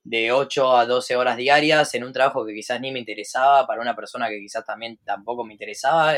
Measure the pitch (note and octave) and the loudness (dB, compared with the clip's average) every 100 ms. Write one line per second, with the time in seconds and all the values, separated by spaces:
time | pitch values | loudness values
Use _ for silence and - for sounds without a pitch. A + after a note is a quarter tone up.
0 | - A#2 A2+ C3 C#3 C#3+ C3 B2 A#2+ B2 | -4 -2 2 2 0 2 4 4 4 0
1 | - B2 B2 A#2 B2+ D3 D3+ D3+ D3 A#2+ | 0 0 0 0 2 4 4 2 2 -2
2 | B2+ B2+ C3+ C3+ A2 G#2+ G#2+ B2 C3+ C3 | -4 0 0 0 -6 -8 -6 -6 -6 -8
3 | A2 G#2 G2+ C3 C3+ C#3 B2 A2 A#2+ - | -8 -12 -6 2 4 6 4 -2 -4 -6
4 | - B2 A#2 G#2 G2+ A#2 - G#2+ A#2 A2 | -8 -4 -4 -4 -10 -10 -10 -10 -12 -10
5 | - G2+ A2 A#2+ A2 G#2 G#2+ G#2 C3+ D#3+ | -10 -8 -6 -8 -8 -12 -14 -4 0 2
6 | D#3 | 2